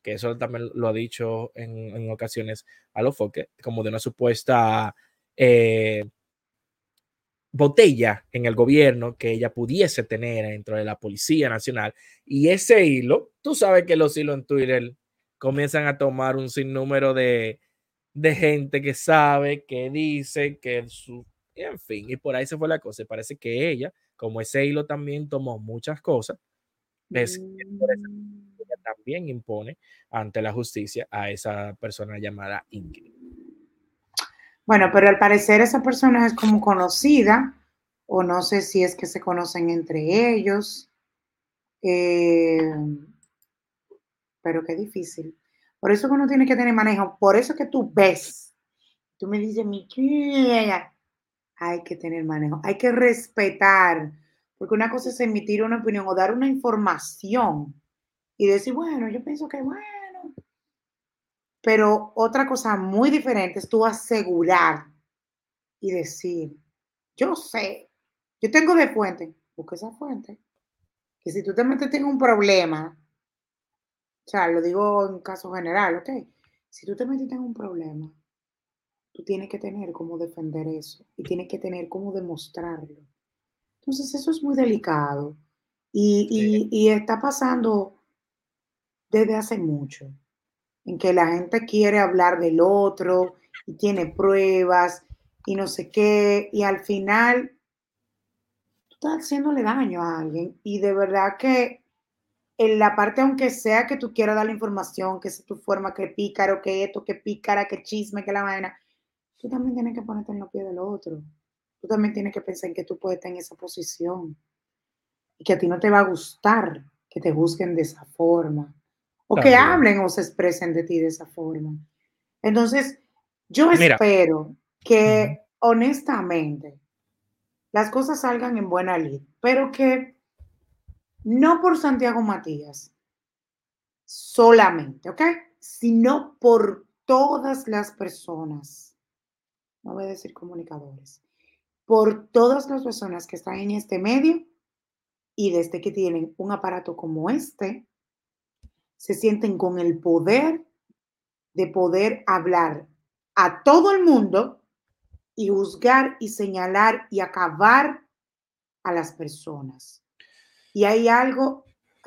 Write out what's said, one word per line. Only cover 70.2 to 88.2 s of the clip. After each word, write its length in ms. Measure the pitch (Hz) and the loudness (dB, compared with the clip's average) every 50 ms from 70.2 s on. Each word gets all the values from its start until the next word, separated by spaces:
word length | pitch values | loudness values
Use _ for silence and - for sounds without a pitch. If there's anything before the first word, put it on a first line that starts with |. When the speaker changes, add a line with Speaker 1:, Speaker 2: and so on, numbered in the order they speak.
| - - 214 _ _ _ _ _ _ _ _ _ _ _ _ _ _ _ _ _ | -14 -18 -20 _ _ _ _ _ _ _ _ _ _ _ _ _ _ _ _ _
Speaker 2:
que 100 | - 170 | -14 -10
si 100 | 156 202 196 | -10 -8 -8
tú 100 | 196 190 | -4 -2
te 100 | 220 247 | 0 0
metes 280 | 262 269 262 285 269 294 | 0 0 -2 -2 -4 -4
en 100 | 285 277 | -2 -2
un 140 | 285 277 262 | -2 0 2
problema, 800 | 262 240 226 208 202 202 196 185 170 160 160 156 160 170 - _ _ _ _ _ _ _ _ _ _ _ _ _ _ _ _ _ _ _ _ _ _ _ _ _ _ | 4 4 4 4 4 4 4 2 2 0 -4 -6 -8 -12 -14 _ _ _ _ _ _ _ _ _ _ _ _ _ _ _ _ _ _ _ _ _ _ _ _ _ _
o 40 | - | -6
sea, 180 | - 196 175 170 | -2 0 0 2
lo 120 | 170 170 | 2 0
digo 460 | 165 175 180 196 208 208 202 202 196 196 | 0 0 0 0 0 2 2 2 0 -2
en 120 | 190 175 | -4 -10
caso 320 | - 190 190 185 - 180 | -12 -14 -14 -12 -12 -10
general, 440 | 185 185 175 165 175 202 202 180 170 | -10 -8 -6 -2 0 0 0 0 -2
¿ok? 140 | 175 170 - 269 - - _ _ _ _ _ _ _ _ _ | -4 -6 -8 -10 -10 -12 _ _ _ _ _ _ _ _ _
Si 180 | _ - - | _ -18 -12
tú 100 | 196 202 | -12 -8
te 100 | - 247 | -8 -6
metiste 280 | 254 269 269 269 262 254 | -6 -6 -6 -6 -8 -8
en 80 | 254 | -10
un 120 | 254 240 220 | -10 -10 -12
problema, 580 | 220 208 196 175 170 160 156 151 151 156 156 _ _ _ _ _ _ _ _ _ _ _ _ _ _ _ _ _ _ _ _ | -12 -12 -12 -10 -10 -12 -12 -12 -14 -14 -16 _ _ _ _ _ _ _ _ _ _ _ _ _ _ _ _ _ _ _ _
tú 120 | _ - 170 | _ -18 -10
tienes 240 | - 196 190 196 196 | -8 -8 -8 -8 -12
que 100 | - 202 | -14 -14
tener 340 | - 196 196 202 196 175 | -12 -12 -12 -12 -12 -14
cómo 260 | 170 - 165 165 170 165 | -12 -14 -14 -12 -10 -12
defender 480 | 170 170 - 170 160 156 151 160 156 160 | -12 -12 -12 -12 -12 -10 -10 -10 -10 -10
eso 360 | 160 156 147 - - _ _ _ _ | -10 -12 -14 -18 -20 _ _ _ _
y 60 | - - | -16 -10
tienes 240 | - 185 180 180 - | -8 -8 -8 -8 -12
que 100 | 202 - | -12 -12
tener 300 | - 185 180 180 170 - | -10 -10 -10 -12 -12 -12
cómo 240 | - 190 196 202 | -12 -12 -10 -10
demostrarlo. 840 | 190 190 185 170 160 151 - - - 175 170 170 165 156 151 147 147 151 151 _ _ _ _ _ _ _ _ _ _ _ _ _ _ _ | -10 -10 -10 -10 -12 -14 -14 -16 -14 -12 -12 -12 -12 -14 -14 -20 -20 _ _ _ _ _ _ _ _ _ _ _ _ _ _ _ _ _
Entonces, 340 | - 277 262 269 277 - - | -8 -8 -8 -8 -8 -10 -10
eso 160 | 277 - 330 | -8 -6 -6
es 120 | 320 - | -6 -4
muy 140 | 285 285 269 | -4 -4 0
delicado 800 | 269 247 233 214 220 - 175 156 147 147 143 143 143 147 147 151 _ _ _ _ _ _ _ _ _ _ _ | 0 2 0 0 -2 -2 -4 -2 -2 -2 -4 -6 -8 -8 -10 -12 _ _ _ _ _ _ _ _ _ _ _
y, 360 | - 208 208 208 202 202 208 214 | -2 0 2 4 4 2 2 0
Speaker 1:
Sí. 400 | 226 214 214 214 214 214 214 - | 0 0 0 2 2 0 0 0
Speaker 2:
y, 160 | 226 214 214 | 0 4 4
y 20 | 214 | 4
está 300 | 214 208 214 - 226 220 | 4 4 0 -4 -4 -2
pasando 720 | - 285 277 - 269 254 247 247 226 226 214 202 190 190 _ _ _ _ _ _ | -2 -4 -2 0 0 0 0 0 0 0 0 0 -2 -4 _ _ _ _ _ _